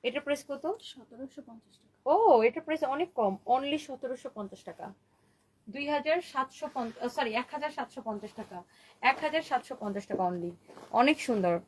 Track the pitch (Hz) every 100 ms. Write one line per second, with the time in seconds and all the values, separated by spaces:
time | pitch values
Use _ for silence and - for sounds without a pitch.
0 | 240 262 285 285 - 277 320 453 - -
1 | - 233 269 - 254 226 _ _ _ _
2 | - 339 440 254 226 269 311 311 277 277
3 | 349 - 208 190 - 254 277 294 294 262
4 | 254 254 262 - 196 190 - 165 - -
5 | _ _ _ _ _ _ - 233 285 294
6 | 294 339 349 269 262 - 294 277 226 -
7 | 247 269 247 220 247 302 294 302 240 -
8 | 226 208 208 - 214 180 - _ - _
9 | 247 269 302 311 - 254 - - 208 196
10 | 196 - 185 180 175 170 _ - - 220
11 | 262 302 - 220 180 170